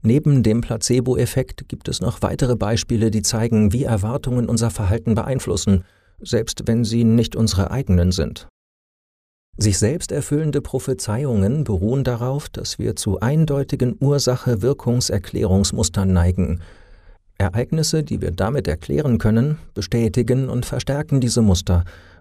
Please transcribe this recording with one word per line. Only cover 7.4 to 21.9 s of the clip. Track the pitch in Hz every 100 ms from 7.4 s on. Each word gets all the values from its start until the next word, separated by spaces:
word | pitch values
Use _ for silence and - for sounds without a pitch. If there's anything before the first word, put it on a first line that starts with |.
| 113 92 98
eigenen | 123 - 90 87
sind. | 90 73 - - _ _ _ _ _ _ _ _ _ _ -
Sich | 107 92
selbst | 107 165 -
erfüllende | - - 147 156 143
Prophezeiungen | - 135 131 127 - 107 143 113 95 143
beruhen | 131 95 104 139
darauf, | 127 120 123 143 -
dass | - - -
wir | 110 110
zu | - 95
eindeutigen | 113 156 156 139 135 135 123 113
Ursache-Wirkungserklärungsmustern | 135 143 123 127 - 113 117 143 - 123 - 104 - 104 107 95 95 - 107 - 95
neigen. | 90 90 90 80 87 - - - - - - _ _
Ereignisse, | 98 104 131 160 156 156
die | 147 -
wir | 85
damit | 82 98 143 82
erklären | 76 - 143 147 113
können, | 110 110 139 156 -
bestätigen | - 107 120 113 - 120 131 131
und | 127 120
verstärken | 120 - 139 151 139
diese | 123 120
Muster. | 110 87 - 87 87